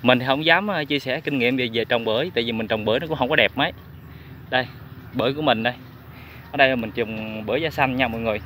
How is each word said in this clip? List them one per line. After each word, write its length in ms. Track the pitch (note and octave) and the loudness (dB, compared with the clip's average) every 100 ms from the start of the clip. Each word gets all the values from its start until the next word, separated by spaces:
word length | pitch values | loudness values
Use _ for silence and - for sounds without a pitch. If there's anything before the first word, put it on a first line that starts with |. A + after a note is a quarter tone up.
Mình 160 | B2 B2 | 6 4
thì 60 | B2+ | 4
không 200 | C3+ D#3+ | 0 4
dám, 220 | E3+ G#3 | 4 2
ờ, 180 | F3 D3 | -4 0
chia 140 | D3 | -2
sẻ 220 | C3 C3+ | -2 -4
kinh 180 | D#3 C#3+ | -2 0
nghiệm 180 | A#2+ C3 | 2 2
về, 120 | B2 | 0
về 120 | A2+ A2 | -2 0
trồng 200 | A#2+ A2 | 0 2
bưởi, 260 | A2 E3+ A#2+ | 0 0 -2
tại 80 | |
vì 80 | A#2 | -2
mình 160 | A2+ A2 | -2 -2
trồng 180 | A2 G#2+ | 0 2
bưởi 140 | A#2+ | 0
nó 80 | E3 | 0
cũng 100 | D3 | -2
không 120 | C#3 | 2
có 60 | D3 | 4
đẹp 160 | G#2 - | 4 4
mấy. 160 | D#3+ - - - - - - - - | -2 -2 -18 -18 -18 -18 -18 -18 -2
Đây, 180 | B2+ B2 - - - - | -2 -2 -10 -18 -18 -8
bưởi 200 | B2 A#2 | -2 0
của 80 | C#3+ | 2
mình 220 | D3+ A2 | 2 4
đây. 100 | A#2 B2 - - - - - - - | 2 -4 -16 -20 -20 -18 -18 -18 -8
Ở 60 | C#3+ | 4
đây 120 | C3 | 4
là 60 | B2+ | 4
mình 160 | A2+ | -2
trồng 540 | A#2+ A2 A2 A2 A2 G#2 | -2 -4 -4 -6 -8 -2
bưởi 160 | B2+ | -2
da 80 | D#3+ | -2
xanh 260 | D3+ C3+ B2+ | 2 2 4
nha 120 | B2+ | 0
mọi 140 | A#2 | 0
người. 180 | A2+ G#2 | -2 -2